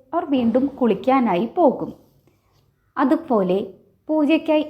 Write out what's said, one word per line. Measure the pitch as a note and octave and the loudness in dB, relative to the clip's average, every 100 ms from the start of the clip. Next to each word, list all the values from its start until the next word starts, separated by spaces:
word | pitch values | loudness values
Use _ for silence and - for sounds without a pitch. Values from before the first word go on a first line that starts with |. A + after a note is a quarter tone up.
അവർ | _ E4 D#4+ | _ -8 -2
വീണ്ടും | C4+ A#3 A#3+ C#4 | -2 0 0 -2
കുളിക്കാനായി | - A#3+ F#3+ - C4 A#3 F3 A3+ | -2 -2 0 0 0 2 0 -2
പോകും. | - D#4 - D#3+ - _ _ _ _ _ _ _ _ _ - | 2 2 2 -6 -14 _ _ _ _ _ _ _ _ _ -2
അതുപോലെ | C4 D#4 - A3+ F#3 F#3+ A3+ - _ _ - | 0 0 0 0 2 0 -4 -12 _ _ -4
പൂജയ്ക്കായി | D#4 D4 D#4+ D#4+ D4+ D4+ | 0 2 0 0 -2 -2